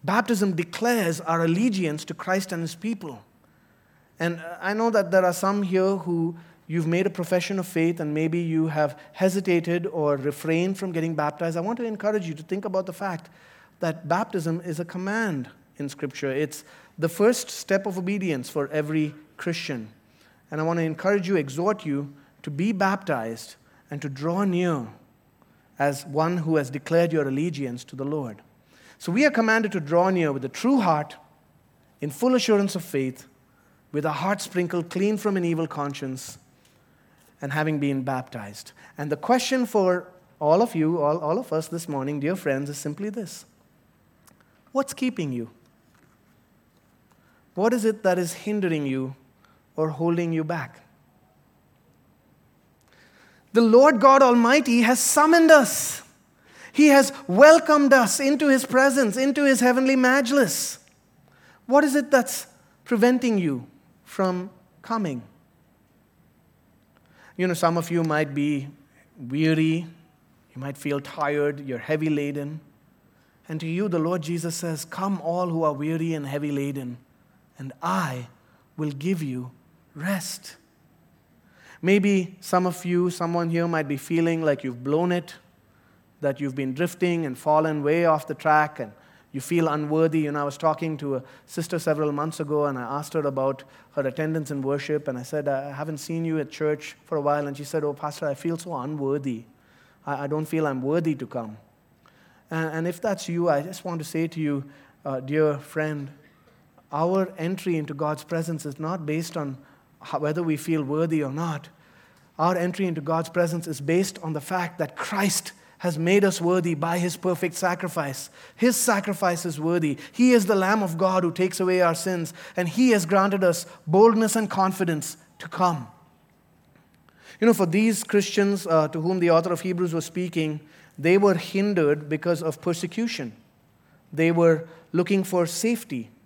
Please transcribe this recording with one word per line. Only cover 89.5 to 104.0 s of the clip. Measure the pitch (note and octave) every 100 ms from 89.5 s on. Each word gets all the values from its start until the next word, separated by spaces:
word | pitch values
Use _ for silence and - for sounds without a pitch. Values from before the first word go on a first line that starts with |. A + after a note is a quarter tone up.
| E3+ D#3+
unworthy. | D3+ D3+ D#3 D#3+ D#3+
You | D3
know, | D3
I |
was | C#3+ C3+
talking | E3 D#3 E3 D3+
to | D3 C3
a | C3 -
sister | _ - E3 E3+
several | E3 D3+ D3+
months | C#3+ D#3 D#3+
ago, | D3+ D3+
and | D3 C3+
I |
asked | A#2+ C#3 D3+
her | E3
about | C#3+ C3+ C3+ C3 - - -
her | -
attendance | C3+ B2 D#3 D#3+ C#3+
in | C#3+
worship, | C3+ C#3 C#3 D3+ C#3+
and | B2
I |
said, | B2+ D#3 C#3+
"I | C3+ C#3+
haven't | C3+ D3+ D3+
seen | - E3
you | E3 D#3+
at | D3
church | - D3+ D3+ - -
for | _ D#3+
a |
while." | C#3+ D3 C#3+
And | C#3
she |
said, | C#3+ D#3+
"Oh, | D3
Pastor, | C#3+ D3 C#3+ D#3
I |
feel | C3+ E3+ E3
so | F3
unworthy. | D3+ B2+ D3+ C3+ D3 C3+ A#2 A#2 _ _ _ _ _
I, | - C#3
I | C#3+
don't | D3+ D#3
feel | D#3+ D3+
I'm | C3+
worthy | C3 D#3+ E3
to | C#3 B2
come." | B2+ A2+ G#2+ _ _ _ _ _ _ _ _ _
And, | D#3+ D#3+
and | D#3 E3
if | F3
that's | A3 F#3+ -
you, | E3+ F3
I | C#3+
just | D#3 F#3
want | F3+
to | E3+